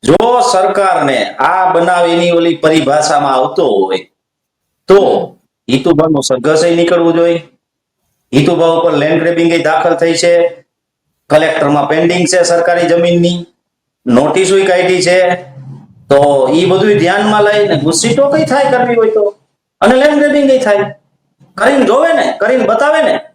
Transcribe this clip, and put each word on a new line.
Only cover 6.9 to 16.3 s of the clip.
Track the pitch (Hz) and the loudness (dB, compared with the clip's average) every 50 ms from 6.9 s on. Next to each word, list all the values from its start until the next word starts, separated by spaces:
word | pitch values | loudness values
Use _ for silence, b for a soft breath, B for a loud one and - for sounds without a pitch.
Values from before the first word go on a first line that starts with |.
| 180 170 170 165 165 170 | 0 0 0 0 0 0
જોઈએ. | 170 170 170 170 - - _ _ _ _ _ _ _ _ _ _ _ _ _ _ _ _ - | 0 0 -2 -4 -6 -12 _ _ _ _ _ _ _ _ _ _ _ _ _ _ _ _ 0
હિતુભાવ | 135 143 165 175 160 165 165 165 170 | 0 2 2 2 2 0 0 0 0
ઉપર | 170 170 156 143 147 | 0 0 0 0 -2
લેન્ડ | 156 165 160 165 | 0 0 0 0
ગ્રેબિંગ | 170 170 165 170 165 165 | -2 -2 0 0 0 0
એ | 165 - 151 | 0 0 0
દાખલ | 151 156 160 175 165 165 | -2 0 0 0 0 0
થઈ | 170 170 165 165 - | 0 -2 -2 0 0
છે, | 175 170 170 170 170 - - _ _ _ _ _ _ _ _ _ _ _ _ _ _ | 2 2 2 0 0 -4 -8 _ _ _ _ _ _ _ _ _ _ _ _ _ _
કલેક્ટરમાં | 147 151 156 160 160 160 151 143 147 147 135 135 | 0 0 2 0 -2 -2 -2 0 0 0 0 -2
પેન્ડિંગ | 156 156 170 170 175 175 175 156 - | -2 0 0 0 0 0 -2 0 0
છે | 180 170 170 | 0 0 0
સરકારી | 170 170 170 175 175 170 170 156 170 | 0 0 0 0 0 0 0 0 0
જમીનની, | 170 170 175 175 175 170 175 175 175 170 _ _ _ _ _ _ _ _ _ _ _ _ 123 120 120 | 0 2 0 2 2 0 0 -2 -4 -10 _ _ _ _ _ _ _ _ _ _ _ _ 0 0 0
નોટિસોય | 139 156 - 185 190 185 196 190 196 185 | 0 0 0 -2 0 0 0 0 2 0
કાઢી | 180 180 180 185 185 180 - 170 | 0 0 0 0 -2 -2 0 0
છે. | 180 185 180 180 175 175 - - - - - - - - - _ - _ - _ | 0 2 2 0 -2 -4 -8 -18 -20 -20 -20 -20 -20 -20 -20 _ -20 _ -2 _
તો | 139 139 143 143 | 2 4 4 4